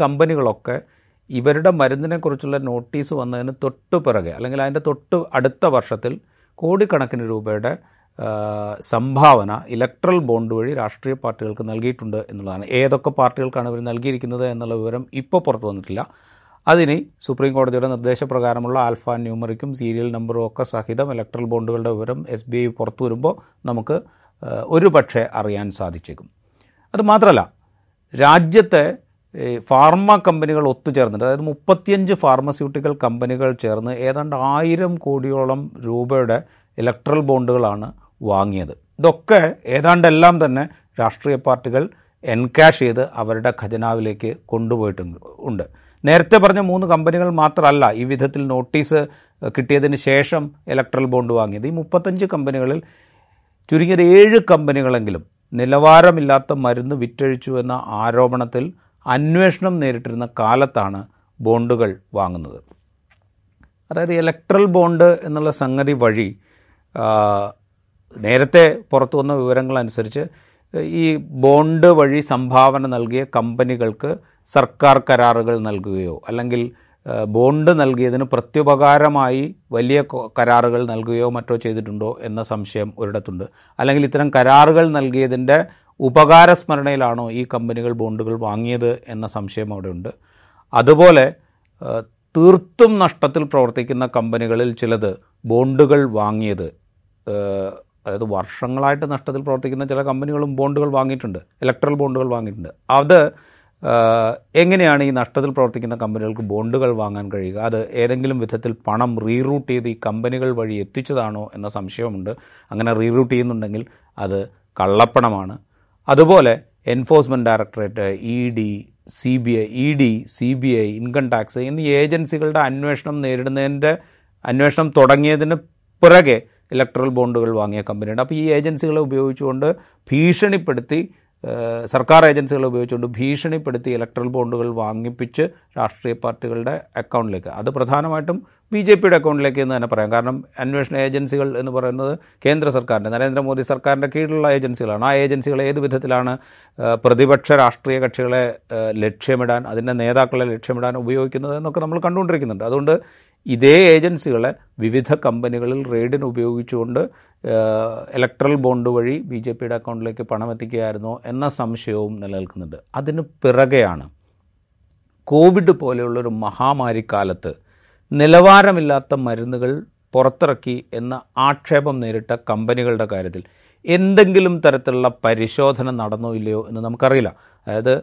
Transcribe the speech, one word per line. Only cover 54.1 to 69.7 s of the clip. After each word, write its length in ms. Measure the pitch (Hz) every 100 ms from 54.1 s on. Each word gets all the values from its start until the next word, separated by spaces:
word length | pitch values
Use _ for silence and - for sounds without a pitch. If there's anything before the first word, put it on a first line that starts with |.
| 190 214 226 220
കമ്പനികളെങ്കിലും 720 | 165 147 139 131 123 104 87 - _ -
നിലവാരമില്ലാത്ത 1000 | 120 127 139 151 160 175 165 139 135 135
മരുന്ന് 420 | 143 127 120 127 143
വിറ്റഴിച്ചു 560 | 120 123 135 127 135
എന്ന 320 | 127 123 127 -
ആരോപണത്തിൽ 880 | 107 113 120 127 127 120 123 151 - _ _ 120
അന്വേഷണം 760 | 127 151 170 190 185 190 175
നേരിട്ടിരുന്ന 480 | 139 120 117 117 120 -
കാലത്താണ് 680 | 110 127 135 117 98 98 101 _ _ -
ബോണ്ടുകൾ 540 | 110 117 117 120 110 95 _
വാങ്ങുന്നത്. 480 | 104 92 87 71 57 _ _ _ _ _ _ _ _ _ _ _ _ -
അതായത് 220 | 165 170
ഇലക്ട്രൽ 520 | 170 165 160 - 196 202
ബോണ്ട് 540 | 180 170 170 175 170
എന്നുള്ള 280 | 170 151 151
സംഗതി 420 | 143 131 135 139
വഴി, 460 | 139 117 107 101 104 _ _ _ _ _ -
ആ, 100 | 113 107 104 101 101 - _ _ _ _ _ -
നേരത്തെ 640 | 107 127 135 175 160 233 -
പുറത്തു 280 | 139 127 147
വന്ന 160 | 139
വിവരങ്ങളനുസരിച്ച് 920 | 143 127 127 131